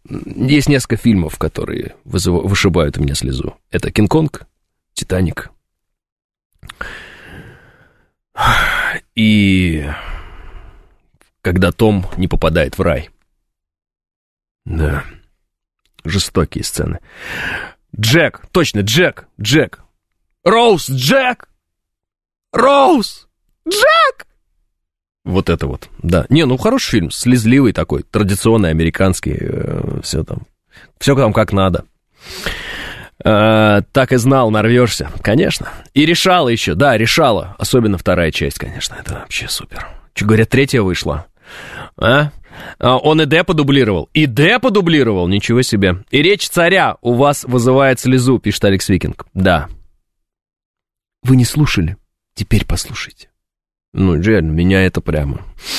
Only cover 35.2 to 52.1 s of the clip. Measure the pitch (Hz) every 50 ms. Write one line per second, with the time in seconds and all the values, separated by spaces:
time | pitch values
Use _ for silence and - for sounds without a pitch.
35.2 | - - 104 143 190 - - - - - - - - - _ 135 151 160 170 170
36.2 | - 190 180 180 156 123 117 110 - - 85 85 139 143 123 107 113 107 - -
37.2 | 156 131 110 90 - 90 - - 110 - - 131 117 107 98 87 - - 90 87
38.2 | 85 80 - - 80 69 - - - - 85 - - - - - - - - -
39.2 | - - - - - - - - - - - - - - - - - _ _ -
40.2 | 101 107 110 107 113 - - 127 143 135 - 120 101 95 87 - - 82 71 78
41.2 | - - _ _ _ - - - - - - - - - _ - - 110 127 143
42.2 | 151 147 - - - - - - - - - _ - 120 127 131 135 151 156 156
43.2 | 160 139 156 160 180 - 180 151 147 135 139 139 127 107 98 85 67 - _ 156
44.2 | 156 143 110 107 151 175 226 254 - 262 196 208 185 170 160 151 131 113 104 92
45.2 | 87 85 98 101 - - 117 123 131 - - 101 98 92 87 92 - _ - 139
46.2 | 147 180 208 202 - - - 180 170 170 185 190 160 120 107 - - 120 123 120
47.2 | 139 143 143 - - 127 123 123 117 127 127 135 139 135 127 - - 127 131 131
48.2 | 123 131 131 110 - 104 101 - - 104 98 92 - - 98 87 - - 85 -
49.2 | - - _ - 92 95 87 78 71 - - - - - _ _ _ _ _ _
50.2 | _ _ _ _ _ _ _ _ _ _ _ _ _ _ _ _ _ _ _ _
51.2 | _ 120 131 127 123 - - 147 151 135 - 110 85 80 95 - _ _